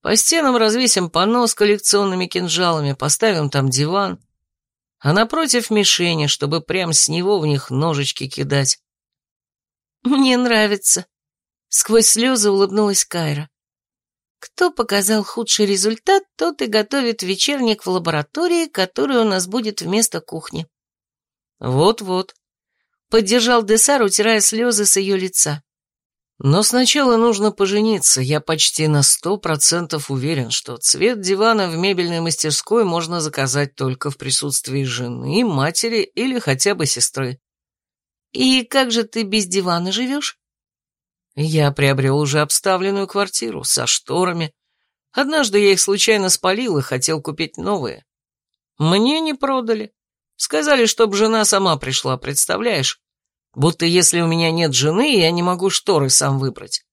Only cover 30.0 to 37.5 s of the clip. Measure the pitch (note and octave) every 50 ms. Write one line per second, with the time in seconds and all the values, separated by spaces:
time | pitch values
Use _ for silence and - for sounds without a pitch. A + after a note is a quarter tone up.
30 | C#3 - C#3 C3 B2+ D3+ E3 C#3 B2 A2+ - - - - B2 A2+ - - - -
31 | E3 A#3 B3 G#3+ F#3+ F3+ G3 F#3+ A3 A3+ A3+ G#3+ F#3+ F3 D#3+ E3 F3+ G3 G3 F3+
32 | F3 E3+ E3+ E3 E3 E3 D#3 - - D#3 C#3+ - - - G#3 A#3 A3 F#3 E3 E3+
33 | E3 D#3+ F3 E3+ D#3 D3+ C#3+ C#3+ C3+ C3 B2+ C#3+ C#3+ C#3 _ - C#3 C3 B2+ B2+
34 | - D3 C3+ _ - C3+ C3 - - C#3+ C#3 - - C3+ C3 C#3 C3+ C3 A#2+ A#2+
35 | B2+ - A#2+ B2 B2 C3+ D3+ G#3+ B3+ A3 D#3+ C3 C3+ D#3+ F3 - - A#3 A3+ A3
36 | - - _ - A#3 C4 B3+ A#3+ - - - - - G3 G3+ - A#3 - - A#2+
37 | A#2+ - - C3+ C3+ B2 C3 _ _ _